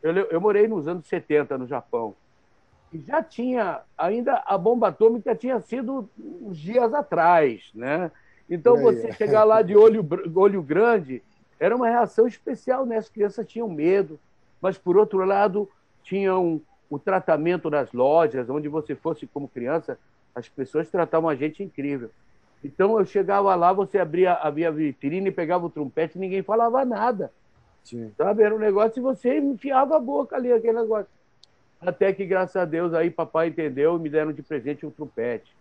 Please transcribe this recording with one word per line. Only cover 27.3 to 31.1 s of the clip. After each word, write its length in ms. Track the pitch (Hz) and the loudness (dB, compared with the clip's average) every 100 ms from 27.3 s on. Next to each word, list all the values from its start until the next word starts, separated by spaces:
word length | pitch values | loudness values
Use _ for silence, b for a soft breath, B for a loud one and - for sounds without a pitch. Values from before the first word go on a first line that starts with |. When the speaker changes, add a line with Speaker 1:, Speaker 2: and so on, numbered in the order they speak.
| _ _ _ _ _ | _ _ _ _ _
Speaker 2:
Sim. 280 | _ 120 113 - | _ -14 -14 -4
Speaker 1:
Sabe? 240 | 170 208 | -2 4
Era 140 | 208 214 | 2 4
um 40 | |
negócio 400 | 214 196 226 226 | 0 2 0 0
e 40 | |
você 340 | 254 262 247 294 | -4 -2 -2 0
enfiava 580 | 277 240 277 262 269 311 | -2 -4 -2 0 2 0
a 20 | |
boca 360 | 240 285 277 262 | 0 -6 -4 -6
ali, 160 | 247 | 0
aquele 280 | 233 226 226 | 0 2 -2
negócio. 280 | 226 214 196 | -2 -4 -6